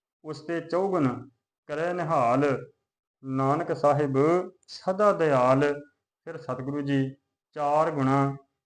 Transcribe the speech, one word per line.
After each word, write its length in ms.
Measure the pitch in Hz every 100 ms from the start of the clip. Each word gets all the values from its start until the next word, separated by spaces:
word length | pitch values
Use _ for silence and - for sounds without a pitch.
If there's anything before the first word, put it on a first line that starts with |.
| _ _
"ਉਸ 160 | 151 143 -
ਤੇ 140 | 170
ਚੌਗੁਣ 680 | 165 165 190 185 135 120 - _ _ _ -
ਕਰੈ 280 | 147 170
ਨਿਹਾਲ, 800 | 180 160 156 120 131 143 127 - _ _ _ _ _
ਨਾਨਕ 520 | 135 131 135 147 170 151
ਸਾਹਿਬ 420 | 147 139 143 135 151 175 185 - -
ਸਦਾ 460 | - - 190 208
ਦਿਆਲ।" 720 | 175 156 131 127 135 143 143 - _ _ _
ਫਿਰ 120 | - 160
ਸਤਿਗੁਰੂ 440 | 131 127 135 147
ਜੀ 340 | 139 139 135 135 _ _ _
ਚਾਰ 380 | 151 147 151 165
ਗੁਣਾ 460 | 151 131 139 139 139 _ _